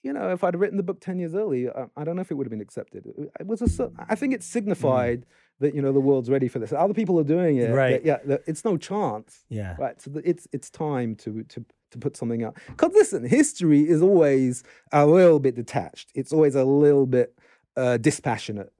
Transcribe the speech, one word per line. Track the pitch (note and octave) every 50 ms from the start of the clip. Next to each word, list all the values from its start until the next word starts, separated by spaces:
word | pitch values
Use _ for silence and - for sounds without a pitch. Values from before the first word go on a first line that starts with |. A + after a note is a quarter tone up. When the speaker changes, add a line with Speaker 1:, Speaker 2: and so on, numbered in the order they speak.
Speaker 1:
you | - C4+
know, | C#4+ - - F#3
if | F3+ F3
I'd | - F3+ F3
written | E3+ G3+ F#3+ -
the | G3
book | F3+ F#3 F#3 -
ten | - - F3+ F#3
years | F3 E3 E3
early, | G3+ A3 G3 C3+ B2+ B2 A#2
I, | - C3+ B2+ - -
I | C#3 D3+
don't | E3 F3
know | F#3
if | F#3 -
it | D#3
would | C#3 C3+
have | A2+
been | A2+ G#2+
accepted. | G2+ - - A#2+ - _ - - -
It, | - - - D3 - - -
it | -
was | F#3+ A3+ -
a | A#3+ A#3
cer-, | - - B3 - - - - -
I | G#3+
think | - C#4+ C4+ C4
it | G3+
Speaker 2:
Mm. | -
Speaker 1:
signified | - - A#3+ G3+ G3+ F3 - - C#3 B2+ B2+ A#2+ A#2+ A#2+ B2 - _ _ _ _ _ _ -
that, | C#3 D3 C#3
you | C#3+
know, | C#3 C3+
the | C3+ C#3
world's | C3+ C#3 C#3 C3 A#2 A#2+
ready | C3+ C3+ B2+ A#2
for | - B2
this. | A2 -
Other | D3 C#3+ F3 G3+ G3
people | A3+ A3 F3+ F3+ E3
are | D3+
doing | C#3 D#3+ F3+ F3+ D#3+ C#3+ B2+
it. | A#2+ A2+
Speaker 2:
Right. | B2 C3+ C3 B2+ C3 B2+
Speaker 1:
That, | -
yeah, | D#3 C#3+ - -
that | C#3 C3+ - -
it's | - D#3 - -
no | A3+ F3+
chance. | D#3 - - G3 G#3 F#3+ B2+ G#2+ G#2+ A2+ _ - _ _ -
Speaker 2:
Yeah. | A#2 A2 G2 F#2 F2 -
Speaker 1:
Right. | C3+ A#2+ - _
So | - C#3
that | C#3+ D3+ C#3
it's, | F3 E3 - - -
it's | - C3 - -
time | - - D#3+ D3+ C#3+ B2+ A#2+ A2+ G#2+
to, | - - A2 G#2+ A2 G#2+
to, | - - A#2+ A#2+ - _ _ _ _
to | - A#2+
put | - C#3 -
something | - B2 A#2 A#2 A#2
out. | A#2 A2 - - - - -
'Cause | - D#4 F4
listen, | F#4+ G#4+ - - - C3+ A#2+
history | A#2+ A#3 D4 D4 - - - F3+ D#3 D3 D3 D3+ E3
is | E3+ D#3
always | F3 G3 G3+ E3+ D#3 C#3+ C#3 C3+ C3 B2+ B2 - - - - _ _ _
a | - D3 D3
little | D3+ E3 F#3 F3+ E3+ D#3+ C#3+
bit | C3 C3 A#2+
detached. | A#2+ A2+ - - B2 - - - - - _ -
It's | C#3+ C3 -
always | D3+ D#3 D#3 C#3+ C3
a | C#3 C3
little | C3+ C#3 C#3+ D3 D3 C#3+ C#3 C3+
bit, | C3 B2+ B2 A#2+ - _ _ _ _ _ _ _ _ -
uh, | C3+ B2+ B2 B2 A#2
dispassionate. | A2+ D#3 - - - C#3+ A2+ G#2+ - - G#2 G2+ F#2+ - _